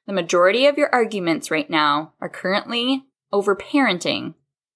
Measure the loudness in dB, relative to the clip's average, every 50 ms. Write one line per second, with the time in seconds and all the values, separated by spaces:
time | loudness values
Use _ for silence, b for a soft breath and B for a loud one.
0 | _ -6 -4 -4 -2 0 2 4 4 4 4 4 4 4 4 2 0 0 2 0
1 | 0 0 -2 -4 -2 -2 -2 -2 -4 -4 -4 -4 -2 -2 0 0 2 2 2 0
2 | -2 -8 _ -12 -12 -12 -10 -6 -4 -2 -2 -2 -4 -4 -6 -4 -2 -2 -2 -4
3 | -6 _ _ _ _ _ -2 -2 0 0 0 -2 -2 -2 0 2 2 2 0 -2
4 | -2 -4 -4 -4 -6 -10 -12 _ _ _ _ _ _ _ _